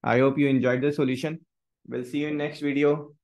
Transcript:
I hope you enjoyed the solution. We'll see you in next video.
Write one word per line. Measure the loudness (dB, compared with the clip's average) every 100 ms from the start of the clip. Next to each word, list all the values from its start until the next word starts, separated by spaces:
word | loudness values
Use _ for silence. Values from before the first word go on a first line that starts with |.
I | 2 4
hope | 4 4
you | 2
enjoyed | 4 2 2
the | 0
solution. | 0 -2 -2 -4 -8 _ _ _ _ -12
We'll | -10
see | -6 -6
you | -4
in | -4
next | -6 -4
video. | -2 2 2 2 -4 -20